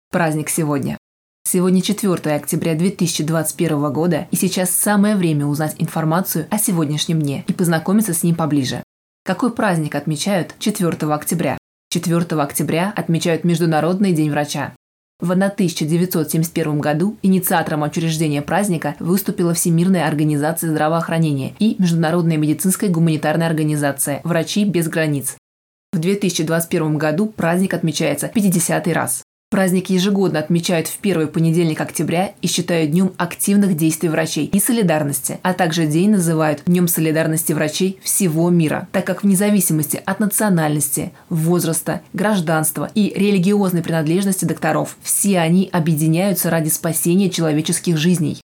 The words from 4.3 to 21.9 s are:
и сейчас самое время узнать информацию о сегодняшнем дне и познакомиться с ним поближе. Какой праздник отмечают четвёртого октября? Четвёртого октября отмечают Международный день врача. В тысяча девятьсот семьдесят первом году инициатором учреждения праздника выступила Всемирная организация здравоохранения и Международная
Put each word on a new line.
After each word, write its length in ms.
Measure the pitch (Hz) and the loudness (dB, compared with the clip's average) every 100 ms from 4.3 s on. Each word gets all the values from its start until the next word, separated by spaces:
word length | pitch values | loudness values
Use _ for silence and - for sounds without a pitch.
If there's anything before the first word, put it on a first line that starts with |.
и 60 | - | -2
сейчас 340 | 185 190 180 | 0 0 -2
самое 460 | - - 208 208 208 | 0 0 2 2 2
время 300 | 175 147 143 | 2 0 0
узнать 280 | 147 156 - | -2 -4 -4
информацию 680 | 160 160 160 165 190 165 156 | -4 -2 0 0 0 -4 -2
о 80 | 208 | -2
сегодняшнем 600 | - 175 147 151 - 160 | 0 0 0 -2 -2 0
дне 240 | 147 139 - | 0 -2 -4
и 40 | |
познакомиться 640 | - 170 165 170 202 208 | 0 0 0 2 0 0
с 80 | 165 | 0
ним 140 | 170 165 | 0 0
поближе. 480 | 160 147 127 123 - _ _ _ | 0 0 0 -6 -10 _ _ _
Какой 280 | - 185 247 | -6 -2 -2
праздник 440 | 240 220 165 151 143 | 0 0 0 -2 -4
отмечают 580 | 156 147 - 196 156 - | -4 -2 -2 -2 -2 -4
четвёртого 560 | 220 208 175 170 151 151 | -4 0 -2 0 -2 -2
октября? 420 | - 165 151 - - _ _ | -2 -2 -2 -4 -10 _ _
Четвёртого 540 | 175 170 170 170 156 | -4 0 0 0 -2
октября 480 | 143 - 151 156 190 | -2 -2 -2 0 -2
отмечают 480 | 208 165 165 175 160 | -4 -2 0 2 0
Международный 720 | 170 170 170 156 156 185 202 | 2 2 2 2 2 2 2
день 180 | 160 151 | 2 2
врача. 420 | 147 147 156 135 - _ _ _ _ | 0 -2 -4 -8 -10 _ _ _ _
В 140 | 175 185 196 | 0 2 2
тысяча 340 | 196 180 - | 2 -2 0
девятьсот 460 | 151 170 180 170 151 | 0 0 2 0 0
семьдесят 220 | 170 165 | 0 0
первом 260 | 165 156 147 | -2 -2 0
году 380 | 151 151 196 - | 0 0 -2 0
инициатором 600 | 190 190 180 180 160 156 | 2 2 2 0 0 -2
учреждения 580 | 147 170 165 156 160 147 | -2 -2 -2 0 0 -2
праздника 540 | 147 165 208 165 143 143 | -2 0 0 0 -4 -4
выступила 520 | 165 190 - - 175 | -2 0 0 -2 0
Всемирная 540 | 165 180 165 180 185 151 | 0 2 2 4 2 2
организация 640 | 156 151 147 151 165 165 | 0 0 0 0 -2 -2
здравоохранения 840 | 156 151 165 165 165 160 139 131 - | 0 0 0 0 0 0 0 -4 0
и 160 | 214 220 | 0 2
Международная 560 | 180 | 2